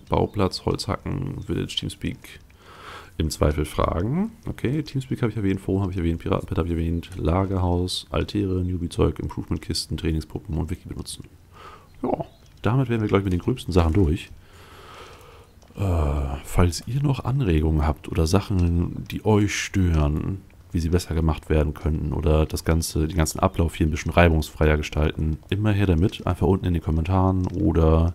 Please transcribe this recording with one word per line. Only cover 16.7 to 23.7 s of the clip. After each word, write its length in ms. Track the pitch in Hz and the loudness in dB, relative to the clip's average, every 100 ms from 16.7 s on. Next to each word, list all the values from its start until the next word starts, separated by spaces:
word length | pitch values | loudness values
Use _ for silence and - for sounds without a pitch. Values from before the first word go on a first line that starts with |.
| - - | 2 -4
ihr 160 | 135 | -2
noch 200 | 143 135 | 0 0
Anregungen 600 | - 139 104 78 78 78 76 | 0 0 2 4 4 2 2
habt 220 | 69 - | 0 -2
oder 180 | 85 80 | 0 4
Sachen, 800 | 98 - 92 85 85 87 - - | 2 2 2 2 2 0 -4 -10
die 120 | - | -4
euch 320 | 110 104 101 - | 2 2 2 -2
stören, 840 | - 101 87 78 73 76 87 98 - - - | -2 0 2 4 2 0 -4 -6 -12 -20 -6
wie 80 | 85 | -2
sie 100 | 80 | 2
besser 240 | 87 - | 0 0
gemacht 360 | 82 80 76 - | 0 0 0 0
werden 240 | 78 76 | 0 0
könnten 400 | 73 73 78 76 | -2 -2 -2 -2
oder 320 | 71 78 78 78 | 0 2 2 2
das 180 | - | -2
Ganze, 440 | - 80 - 82 78 | 0 0 0 -2 0
den 100 | 87 | 0
ganzen 220 | 78 - | 0 0
Ablauf 360 | 92 - 80 | 0 2 0